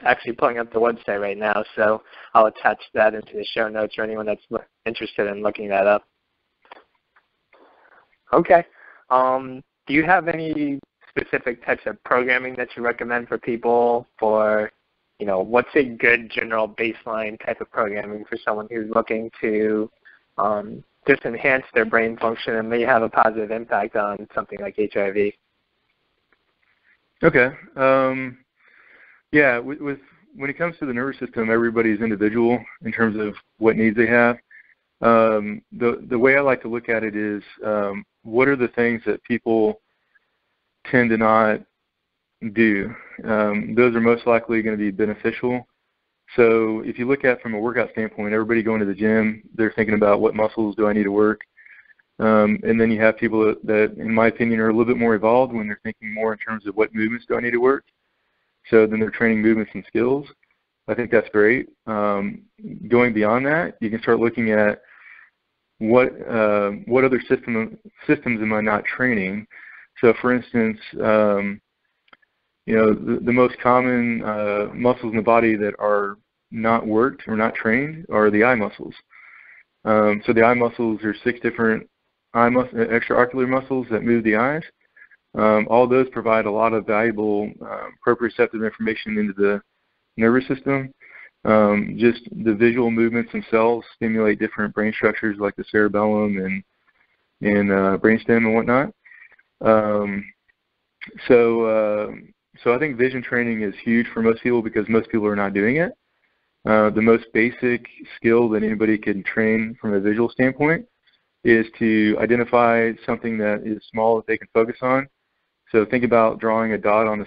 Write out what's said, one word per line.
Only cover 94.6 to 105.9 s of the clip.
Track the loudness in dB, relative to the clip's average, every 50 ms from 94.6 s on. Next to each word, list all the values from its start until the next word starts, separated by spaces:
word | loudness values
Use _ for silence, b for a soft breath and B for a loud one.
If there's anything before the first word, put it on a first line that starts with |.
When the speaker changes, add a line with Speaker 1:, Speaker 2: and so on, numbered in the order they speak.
| -6 -4 -2
Speaker 2:
brain | -2 -2 -2 -2
structures | 0 0 0 0 0 -4 -4 -4 -2
like | -4 -4 -4
the | -6 -8 -2
cerebellum | 0 2 2 2 2 0 0 0 0 0 0 -2 -2 -4
and, | -4 -6 -6 -8 -12 _ _ _ _ _ _ _ _ _ _ _ _ _ _ -6
and, | -2 0 2 2 2 2
uh, | 2 2 2 2 0 2
brainstem | 2 2 2 2 2 2 2 2
and | 2 2 0
whatnot. | 0 0 0 0 0 0 -2 -6 _ B B B B B B B B B B _ -4
Um, | 2 4 4 4 4 0 -2 -2 -2 -4 -6 -6 -8 -12 -16 _ _ _ _ _ _ _ _ _ _ _ _ -20 -20 -20 -20 -6 0 4
so, | 4 6 6 4 2 2 0
uh, | 0 0 0 0 0 -2 -2 -4 -6 -10 -14 -18 -20 _ _ _ _ _ -6 -2
so | 0 0
I | 0
think | 0 -4 -2 0
vision | 0 0 0 -4
training | -8 -4 -2 -2 -2 -2 -2 -4
is | -4 -6 -6 -6 -2
huge | 0 2 2 2 0 -2
for | 0 2
most | 2 2 2
people | 0 0 0 0 0
because | -2 -2 -4 -2 0
most | 0 0 0 0
people | -2 -2 0 0
are | 0
not | 0 -2 -2 0
doing | 0 0 2 2
it. | 0 -2 -2